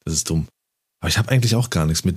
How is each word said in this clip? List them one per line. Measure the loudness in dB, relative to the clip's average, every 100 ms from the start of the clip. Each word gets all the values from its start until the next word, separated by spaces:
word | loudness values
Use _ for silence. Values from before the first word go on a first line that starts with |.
das | -6
ist | -4 -2
dumm. | -2 -4 _ _ _ _ _
Aber | -4
ich | -2
hab | 2
eigentlich | 2 2
auch | 2 0
gar | 0 0
nichts. | 0
Mir | 0